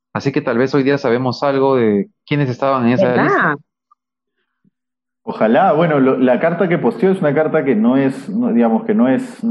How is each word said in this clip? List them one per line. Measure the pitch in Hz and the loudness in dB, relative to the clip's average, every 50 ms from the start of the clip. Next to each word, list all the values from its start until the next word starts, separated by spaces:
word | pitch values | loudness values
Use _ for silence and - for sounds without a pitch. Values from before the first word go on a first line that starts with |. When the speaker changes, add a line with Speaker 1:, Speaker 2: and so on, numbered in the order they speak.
| _ _ | _ _
Speaker 1:
así | _ 110 - 139 | _ -6 -6 -2
que | - 151 | -4 -2
tal | - 135 117 117 | -4 -2 -2 0
vez | 135 131 151 | -2 0 0
hoy | 143 | 0
día | 127 139 143 139 | 0 0 0 0
sabemos | - 120 117 123 131 127 120 - 147 | 0 0 0 0 -2 -4 -4 -2 -2
algo | 143 139 135 135 135 135 | -2 0 0 0 2 2
de | 123 113 107 101 101 98 - _ _ _ | 2 2 2 0 0 -2 -6 _ _ _
quiénes | - 147 143 143 123 | -4 -2 -2 -2 -2
estaban | 123 - 139 135 135 127 117 117 | -2 -2 -2 -2 0 0 2 0
en | 127 | 2
esa | 123 - | 2 2
Speaker 2:
¿Verdad? | 123 123 120 - | 0 2 0 0
Speaker 1:
lista. | - 392 294 196 160 143 143 _ _ _ _ _ _ _ _ _ _ _ _ _ _ _ _ _ _ _ _ _ _ _ _ _ _ _ _ _ _ _ _ | 0 0 0 0 -2 -4 -6 _ _ _ _ _ _ _ _ _ _ _ _ _ _ _ _ _ _ _ _ _ _ _ _ _ _ _ _ _ _ _ _
Speaker 3:
Ojalá, | _ 113 - - 113 107 123 156 190 180 | _ -14 -4 -2 0 2 2 4 4 2
bueno, | 147 151 175 160 151 139 | 2 2 2 2 2 2
lo, | 127 131 120 | 2 2 2
la | 127 131 127 123 120 | 2 2 2 2 2
carta | 160 170 175 170 196 165 | 0 -2 0 0 -2 -2
que | 175 151 | -2 0
posteó | 127 117 - - 185 190 | 0 -2 -2 0 0 0
es | 190 190 | 0 2
una | 151 147 131 | 0 0 0
carta | 156 156 147 156 156 135 | 0 0 0 0 -2 0
que | 135 117 | 0 0
no | 104 110 120 131 135 | 2 2 2 2 2
es, | 139 131 - - - - | 0 0 -2 -4 -10 -8
no, | 92 117 123 104 | -6 -4 -2 0
digamos | 113 117 117 113 113 107 - | 2 2 2 2 0 -2 -2
que | - 104 | -2 0
no | 110 120 131 | 2 2 2
es, | 131 131 - - - - 117 117 | 0 -2 -2 -8 -12 -8 -6 -6